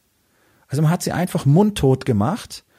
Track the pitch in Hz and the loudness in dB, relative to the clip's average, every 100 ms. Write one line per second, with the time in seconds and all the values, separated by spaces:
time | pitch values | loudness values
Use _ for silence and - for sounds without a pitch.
0 | _ _ _ _ _ _ - 135 156 180 | _ _ _ _ _ _ -8 -2 0 0
1 | - - 185 165 135 156 214 202 135 131 | -4 -4 -4 -2 2 4 4 2 0 0
2 | - 107 113 220 - - _ | 0 0 0 -4 -10 -20 _